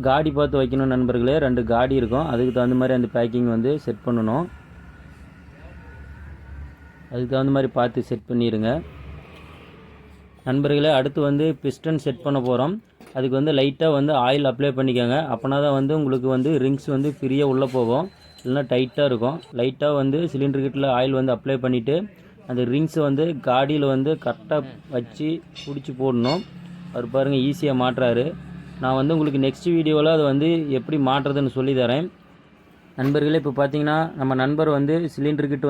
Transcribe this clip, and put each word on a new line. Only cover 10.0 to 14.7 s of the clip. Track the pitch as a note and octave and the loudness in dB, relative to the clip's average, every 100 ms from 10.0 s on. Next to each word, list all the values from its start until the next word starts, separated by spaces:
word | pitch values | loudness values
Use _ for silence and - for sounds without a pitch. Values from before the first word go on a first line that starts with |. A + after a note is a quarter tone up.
| - - - - - | -20 -20 -20 -12 -4
நண்பர்களே, | C3+ C#3+ D3 D3+ C#3 | 0 2 2 4 2
அடுத்து | C3+ C#3 C#3+ | 2 0 0
வந்து | C#3+ D#3 D3+ | 2 0 -2
பிஸ்டன் | C#3 - D#3+ D#3 | -4 -4 -2 -2
செட் | D#3+ B2+ D3 | -2 -4 -2
பண்ண | C#3 B2 | -2 0
போறோம். | B2 C#3+ G#3 - - - C3 | 0 0 -4 -10 -20 -12 -4
அதுக்கு | C3 C3+ | -2 0
வந்து | D3+ D#3 | 2 2
லைட்டா | C#3+ C#3 D#3+ C#3+ | 2 2 2 2
வந்து | C#3+ D3 B2 | 2 2 2
ஆயில் | C#3+ C#3 | 2 2
அப்ளை | B2 C#3+ | 0 0